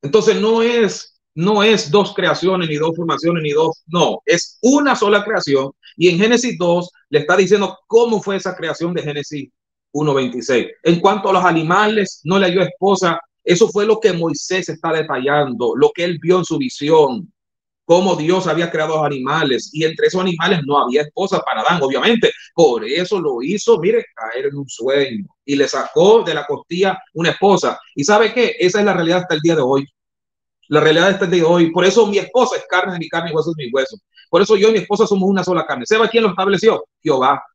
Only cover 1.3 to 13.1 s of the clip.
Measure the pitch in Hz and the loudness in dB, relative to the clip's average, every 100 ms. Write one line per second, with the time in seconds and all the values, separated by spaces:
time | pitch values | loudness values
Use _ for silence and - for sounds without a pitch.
1.3 | - 180 208 208 214 147 202 196 - 180 | -4 0 2 4 2 2 2 2 -2 -2
2.3 | 143 175 185 165 147 160 165 170 143 156 | 0 0 -2 -2 -2 -4 -4 -4 -2 -2
3.3 | 170 151 147 - 240 _ 170 156 202 - | -2 -2 0 0 -2 _ 0 0 -2 -2
4.3 | 170 - _ 233 285 285 254 208 208 208 | -2 -2 _ 2 2 2 0 2 0 0
5.3 | 208 156 139 135 - _ - 170 170 220 | -4 0 -2 -2 -10 _ 0 2 2 2
6.3 | 240 247 165 175 175 180 _ _ 147 147 | 2 0 -4 0 0 -2 _ _ -2 0
7.3 | 185 190 202 190 - _ 226 240 214 - | 2 4 2 0 -6 _ 2 2 0 -4
8.3 | 196 190 180 165 147 170 170 147 147 139 | -6 -6 -8 -8 -6 -4 -4 -6 -8 -10
9.3 | 151 135 _ _ _ _ 143 151 139 127 | -12 -14 _ _ _ _ -4 0 0 -2
10.3 | 123 110 123 - - - 170 196 208 202 | -4 -2 0 -2 -4 0 2 2 2 0
11.3 | 190 180 165 156 180 214 214 190 - 147 | 2 2 0 0 0 2 0 -4 -6 -2
12.3 | 196 190 175 180 - 190 196 185 | 0 2 0 -2 -2 0 0 0